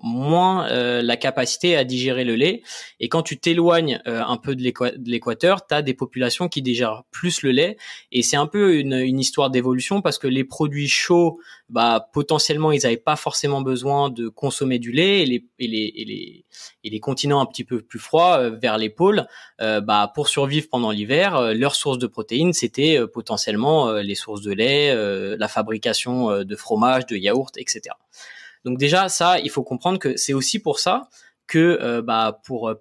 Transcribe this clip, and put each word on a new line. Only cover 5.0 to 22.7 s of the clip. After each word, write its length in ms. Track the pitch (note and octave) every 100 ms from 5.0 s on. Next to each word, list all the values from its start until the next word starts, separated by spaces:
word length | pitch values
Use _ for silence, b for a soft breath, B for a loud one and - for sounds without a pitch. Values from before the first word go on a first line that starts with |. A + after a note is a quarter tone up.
| A#2+
l'équateur, 560 | A#2 B2 A2+ E3+ F#3+ -
t'as 160 | D3+
des 140 | D3 B2+
populations 520 | B2+ B2+ B2 - F3
qui 140 | D3+
digèrent 420 | C3 A#2+ A#2+ A2 -
plus 320 | - F3 E3+
le 80 | C3+
lait. 240 | B2+ F3 G#3+ B B -
Et 100 | B2
c'est 160 | A#2 C#3+
un 80 | D3+
peu 300 | G#3 G3 D#3+
une, 160 | C#3
une 260 | C3 C3 C3
histoire 300 | C3 - C#3
d'évolution 540 | C3 B2 B2+ - G3+
parce 160 | F3 -
que 80 | C3+
les 160 | C3
produits 440 | C3+ - D3+ C#3+ C#3+
chauds, 520 | - - F3 E3+ E3+ B B _
bah, 400 | A#2 A#2 A2+ -
potentiellement, 580 | - C#3+ D3+ D#3 D3+ D#3
ils 140 | D3 B2+
avaient 120 | A#2
pas 180 | - D3+
forcément 460 | - - D3 C#3
besoin 480 | C3 B2+ C3 C#3+ C#3
de 180 | A#2+ A2+
consommer 520 | - C#3 - C3+ B2
du 120 | A#2
lait 300 | B2+ F#3 G3+
et 40 | D3
les, 200 | B2 - -
et 80 | B2
les, 260 | A2 G#2+ -
et 100 | G#2+
les, 400 | G#2 F#2 - _ B B _
et 60 | G#2+
les 100 | G#2+
continents 420 | C#3 C3 C#3+ D3
un 40 | C3
petit 180 | -
peu 180 | B2 A#2+
plus 180 | - A2+
froids, 400 | - D#3+ F3 E3
euh, 100 | A#2+
vers 260 | A2+ A#2+ A2
les 120 | A2
pôles, 380 | - F#3 G#3 - B B -
euh, 200 | A2 G#2+
bah, 300 | G#2 G#2 G#2 -
pour 140 | C#3+
survivre 380 | - C#3 D3+ D3+
pendant 200 | B2 A2+
l'hiver, 440 | G#2+ G#2 C#3+ G3 D#3
euh, 180 | A#2
leur 220 | A2 C#3 -
source 220 | D3 B2+
de 80 | A#2+
protéines, 460 | - G#2+ A#2+ E3+
c'était, 440 | E3 A#2